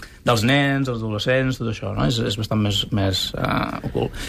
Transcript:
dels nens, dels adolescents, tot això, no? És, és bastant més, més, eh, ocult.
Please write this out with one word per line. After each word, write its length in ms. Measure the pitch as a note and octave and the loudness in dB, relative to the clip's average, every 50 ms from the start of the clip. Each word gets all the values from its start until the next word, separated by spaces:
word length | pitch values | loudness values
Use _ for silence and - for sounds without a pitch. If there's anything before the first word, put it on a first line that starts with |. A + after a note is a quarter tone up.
| - - - - - | -6 -12 -14 -6 0
dels 200 | - A#2+ A2 G#2 | 2 2 4 4
nens, 420 | A#2+ C3+ C#3+ C#3+ C#3 C#3 C#3 C3+ | 4 4 4 4 2 2 0 0
dels 140 | B2+ A#2+ A2+ | -2 -2 -4
adolescents, 560 | A2+ A2 G#2+ A2 - C3 B2+ C3 C3 C3 B2+ - | -4 -2 -2 -2 0 2 2 2 2 0 0 -2
tot 100 | A#2 A2+ | -2 -4
això, 260 | G#2+ - - G2+ G2 | -4 -4 -6 -6 -2
no? 100 | - - | 0 2
És, 140 | C#3+ C3 A2+ | 2 2 2
és 180 | A#2 A#2 G#2 G#2+ | 0 -2 -2 -2
bastant 240 | A2 - A2 G#2+ | -2 0 2 2
més, 300 | G#2 G#2 G2+ G2 - - | 2 2 2 0 -2 0
més, 420 | - G#2+ G2 F#2+ F#2 - - - - | 0 0 2 2 0 0 -2 -4 -4
eh, 440 | - - - G#2 - - - - - - - | -4 -2 0 0 0 0 -2 -4 -6 -6 -4
ocult. 240 | - - - - - - - | -2 -2 -2 -2 -4 -8 -10